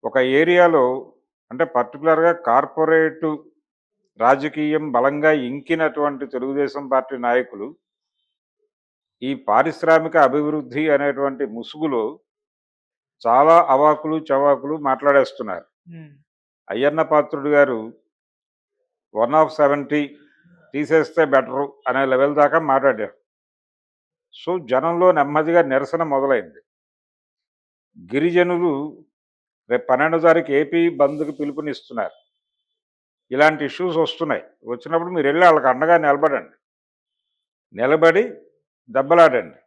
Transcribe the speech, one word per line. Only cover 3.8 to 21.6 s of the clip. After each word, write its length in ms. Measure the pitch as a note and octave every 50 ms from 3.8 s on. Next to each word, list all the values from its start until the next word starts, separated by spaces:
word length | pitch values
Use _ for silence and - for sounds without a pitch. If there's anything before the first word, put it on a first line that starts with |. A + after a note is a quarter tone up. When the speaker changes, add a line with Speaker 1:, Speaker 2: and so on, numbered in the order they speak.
| _ _ _ _ _ _ _ _
Speaker 1:
రాజకీయం 640 | A2 A#2+ C#3 C#3 C#3 D3+ D3 D3+ D3+ D3+ D3+ D#3 D3+ D3+
బలంగా 400 | B2+ A#2+ B2+ C#3 C#3+ D3 D3 D#3 D#3 D3+
ఇంకినటువంటి 840 | B2+ B2 C3 C#3+ C#3 _ E3 D#3+ D#3+ D3+ D3+ D3+ D3 D3 C#3+ C3 C#3 B2+
తెలుగుదేశం 560 | - B2+ B2 C3+ C#3 C#3+ C#3+ C3 - C#3+ C#3+ C3
పార్టీ 280 | C3+ C3 C3 - C#3 B2
నాయకులు 500 | B2 A#2+ A#2+ B2+ B2 B2 - G2+ G2+ C3+ D#3+ _ _ _ _ _ _ _ _ _ _ _ _ _ _ _ _ _ _ _ _ _ _ _ _ _ _ _ _ _
ఈ 100 | B2 C3 C#3 B2
పారిశ్రామిక 760 | - - G#2 A#2 C#3+ E3 D3+ - - D#3+ E3 D#3+ E3 D#3+ D#3+ E3
అభివృద్ధి 680 | C#3+ C3 B2+ D3+ D3 D3+ D3+ D#3 C3+ B2 B2 C#3+ D#3 D#3+
అనేటువంటి 540 | D3 C#3 C#3+ C#3+ C#3 C#3 C#3 C#3 C3+ A#2+ C#3
ముసుగులో 580 | A2+ G#2+ A#2 A2+ - - D3+ D#3 D#3 C3+ A#2 A2 A2+ D3+ _ _ _ _ _ _ _ _ _ _ _ _ _ _ _ _ _ _ _ _ _
చాలా 340 | - A#2 A#2 C3 D3 D#3 E3 E3+ E3 C#3+
అవాకులు 480 | C3+ C3+ D3 D3+ D3+ D3 D3+ D#3 D#3 D#3+ D3+
చవాకులు 520 | D#3 C#3 C3+ C#3+ C#3+ C#3 B2+ B2+ C#3+ D#3 D#3
మాట్లాడేస్తున్నారు. 880 | D3 C#3 C3 B2 C#3 C#3+ C#3 C#3 C3 C3 - - B2 G#2 F#2 F2 - _ _ _ _ F3
Speaker 2:
హ్మ్. 240 | E3+ E3 D#3+ D3+ C#3+ C#3 _ _ _ _ _ _ _ _ _ -
Speaker 1:
అయ్యన్న 340 | - A2 C3+ C#3+ D3 D#3+
పాత్రుడు 480 | D#3+ D3 D#3 D3+ C#3+ D3 - D3 C3+ D3
గారు 280 | D3 C#3+ C#3+ C3 B2 A2+ A2 A#2 - _ _ _ _ _ _ _ _ _ _ _ _ _ _ _ _ _ _ _ _ _ _ _ _
"వన్ 200 | G#2+ A2+ A#2+ D3
of 140 | D#3 D#3 D3+
సెవెంటీ 500 | D3+ - D3 C#3 C#3+ C#3+ C#3 A#2 D3 D3+ D3 C#3 - _ _ _ _ _ _ _ _ _ _ _ -
తీసేస్తే 500 | C#3 D3 - D#3 D#3+ D3+ - - E3+ D#3+
బెటరు" 400 | C#3+ C3+ C3+ B2 A#2 B2 C#3